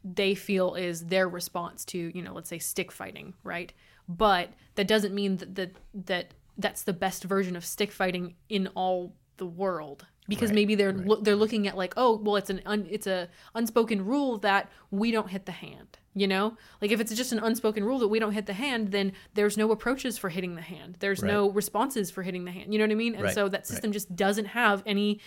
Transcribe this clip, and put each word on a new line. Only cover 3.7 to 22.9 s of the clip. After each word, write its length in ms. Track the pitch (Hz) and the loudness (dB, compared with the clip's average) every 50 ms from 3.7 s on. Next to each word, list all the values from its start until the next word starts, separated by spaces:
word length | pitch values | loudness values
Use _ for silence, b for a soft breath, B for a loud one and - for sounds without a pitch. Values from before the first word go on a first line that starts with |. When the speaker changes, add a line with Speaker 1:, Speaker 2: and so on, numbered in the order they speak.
| - b b b b b b - | -14 b b b b b b -12
Speaker 1:
But 420 | 175 170 220 208 196 175 175 - - b b b b | 0 4 4 6 6 4 2 -4 -10 b b b b
that 120 | - 196 185 | -2 2 4
doesn't 260 | 220 220 202 202 190 | 4 4 4 2 0
mean 220 | 202 202 196 190 180 | 0 0 0 0 -2
that, 160 | 180 - 185 | -4 -8 -6
that, 140 | 196 190 180 180 - - - - 208 185 | -6 -6 -6 -8 -16 -20 -18 -16 -14 -6
that 280 | - 190 175 - - - - _ _ _ | -4 -4 -4 -4 -8 -14 -20 _ _ _
that's 260 | - 190 202 - - - | -6 -4 -4 -4 -4 -4
the 80 | - 185 | -4 -2
best 320 | 175 196 190 185 - - | -2 -2 -2 -4 -4 -4
version 320 | 180 196 196 196 185 180 | 0 0 0 0 0 -2
of 80 | 175 175 | -6 -6
stick 280 | - - - 214 202 - | -8 -2 -2 -2 -4 0
fighting 420 | - 190 185 175 180 175 175 - _ _ _ | 0 0 0 0 -2 -4 -6 -10 _ _ _
in 200 | 220 202 190 185 | -2 0 0 0
all 460 | - 190 185 185 185 180 180 175 - _ _ _ _ | -2 -2 0 0 0 0 -2 -6 -12 _ _ _ _
the 100 | - 190 | -10 -8
world, 600 | 180 170 175 196 190 180 156 151 147 139 - - - _ _ _ - | -8 -4 -2 -2 -2 -2 -2 -6 -8 -12 -16 -18 -20 _ _ _ -4
because 220 | 208 208 240 214 | -2 0 2 2
Speaker 2:
Right, 40 | 202 | 4
Speaker 1:
maybe 180 | 214 208 202 214 | 4 4 4 4
they're 180 | 202 202 196 190 | 4 4 2 2
Speaker 2:
right. 140 | 190 180 | 0 2
Speaker 1:
loo-, 140 | 196 214 220 208 | 2 2 4 6
they're 140 | 214 208 | 4 4
looking 320 | 208 214 220 240 214 202 202 | 6 4 2 2 0 0 0
at, 80 | - | 0
like, 180 | 185 185 180 - | -2 -4 -2 0
"Oh, 200 | - 254 247 220 | 2 4 4 4
well, 180 | 214 214 208 208 | 4 2 2 2
it's 140 | 202 196 - | 2 2 0
an 100 | 190 180 - | -6 -6 -4
un-, 220 | - 208 214 196 165 | -2 -2 -2 -2 -2
it's 160 | 190 214 - | -6 -6 -2
a 220 | 202 190 185 175 170 B B B B B | -2 -2 -2 -2 -6 B B B B B
unspoken 500 | 226 233 226 226 247 226 226 226 202 190 | -2 -2 2 4 2 2 4 2 0 0
rule 340 | 196 254 285 285 262 240 208 | 0 0 2 2 0 0 0
that 320 | 196 208 196 196 190 - b b b b | 2 2 4 2 2 0 b b b b
we 200 | 202 196 214 233 226 | -2 0 2 2 2
don't 160 | 220 214 - | 2 0 -2
hit 160 | 185 196 190 | -6 -8 -8
the 60 | - 170 | -8 -12
hand," 460 | - - - - - - - - - _ _ _ | -12 -12 -14 -16 -18 -20 -20 -20 -20 _ _ _
you 120 | 196 202 | 0 2
know? 300 | 190 190 190 202 220 233 B B B B B | 2 4 2 2 0 -2 B B B B B
Like, 100 | 214 208 | 0 0
if 100 | 220 220 | 2 2
it's 140 | 233 226 220 | 0 -2 -2
just 160 | 220 254 254 240 | -4 -2 -2 -2
an 60 | 214 | 0
unspoken 460 | - 226 233 226 - 220 214 220 202 | 2 2 0 2 0 0 0 0 0
rule 140 | 220 262 269 | 0 0 2
that 80 | 240 202 | 2 2
we 100 | 214 220 | 2 2
don't 140 | 220 214 202 | 2 2 0
hit 140 | 220 208 | -2 -2
the 60 | 208 196 | -4 -6
hand, 360 | 185 262 294 254 233 220 196 | -4 -2 -2 -2 -2 -2 0
then 220 | 190 202 196 196 190 B B B B | 0 0 0 0 -2 B B B B
there's 220 | 214 208 208 208 | 2 2 2 2
no 140 | 214 214 220 | 2 2 2
approaches 480 | 220 214 - 240 262 262 - 262 220 - | 2 2 2 -2 -2 0 -2 -4 -4 -4
for 100 | - 190 | -6 -4
hitting 240 | 160 185 185 180 175 | -4 -4 -4 -4 -6
the 60 | 165 165 | -10 -12
hand. 340 | 165 175 156 - - 180 - | -12 -14 -14 -14 -16 -10 -4
There's 240 | - 196 196 185 196 | 0 0 0 2 2
Speaker 2:
Right. 100 | 196 202 | 2 2
Speaker 1:
no 180 | 208 202 196 | 4 4 4
responses 600 | 190 202 202 - - 208 226 269 - 233 202 175 | 4 2 0 0 0 0 0 0 0 -2 -2 -2
for 120 | - - 185 | -4 -6 -6
hitting 220 | 185 185 180 180 | -6 -6 -6 -8
the 60 | 180 | -8
hand. 220 | 175 185 - - 214 | -10 -12 -6 -2 2
You 60 | 214 | 2
know 40 | 214 | 4
what 40 | 214 | 4